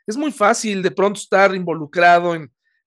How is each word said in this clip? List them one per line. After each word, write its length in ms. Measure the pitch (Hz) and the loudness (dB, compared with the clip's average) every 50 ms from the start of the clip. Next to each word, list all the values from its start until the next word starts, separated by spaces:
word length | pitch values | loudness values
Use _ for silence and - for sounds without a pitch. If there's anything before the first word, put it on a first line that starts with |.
| _ | _
es 120 | - 214 269 | -10 -8 -6
muy 140 | 311 302 | -6 -6
fácil 500 | - - 208 202 233 - - 214 202 190 | -2 0 0 0 0 0 -4 -6 -4 -4
de 80 | 180 185 | -4 -4
pronto 280 | - - 196 202 202 202 | -2 0 -2 -2 -2 -6
estar 360 | - - 208 190 196 196 190 | -6 -2 2 2 2 2 0
involucrado 800 | 190 180 170 160 165 151 143 - 180 175 175 175 175 175 175 170 | -2 -6 -6 -6 -8 -8 -6 0 4 4 6 6 4 4 0 -4
en, 180 | 160 151 123 _ _ _ _ _ _ _ | -6 -8 -14 _ _ _ _ _ _ _